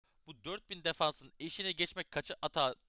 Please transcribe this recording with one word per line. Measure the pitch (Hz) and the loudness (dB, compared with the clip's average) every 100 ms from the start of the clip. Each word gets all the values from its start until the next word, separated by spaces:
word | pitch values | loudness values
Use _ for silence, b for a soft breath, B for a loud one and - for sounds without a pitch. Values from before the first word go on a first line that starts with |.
| _ _ - | _ _ -18
Bu | 127 | -12
dört | 160 202 - | -8 -8 -8
bin | 180 | -4
defansın | 165 156 156 - 131 - | -2 2 2 2 -8 -8
eşiğine | 160 - 190 | -6 -2 0
geçmek | 165 175 185 - | 0 0 -2 -4
kaça | 147 - - | -4 -4 -2
ata | 151 160 135 - | 0 4 4 2